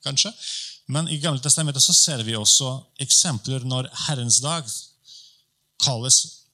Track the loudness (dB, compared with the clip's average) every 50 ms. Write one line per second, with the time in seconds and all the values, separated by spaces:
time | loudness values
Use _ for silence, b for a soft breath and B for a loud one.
0 | -6 -4 0 0 -2 -2 -4 B B B B B B B B B B -4 -2 -2
1 | -2 -2 -4 -2 -2 -2 -2 -2 2 0 2 2 2 -2 2 2 2 4 6 4
2 | 4 4 0 -2 -2 -2 -2 0 2 4 4 4 2 0 -6 -8 -12 _ _ -8
3 | -2 2 2 2 4 2 -2 -4 -4 -4 -4 -4 -4 -2 -4 -4 -4 -6 -8 -6
4 | -4 -4 -2 -2 0 2 2 2 2 0 -4 -4 -6 -8 -10 -12 -12 -16 _ _
5 | B B B B B B B B B B _ _ _ _ _ -2 0 0 0 -2
6 | 2 4 4 4 2 0 -10 -20 _ _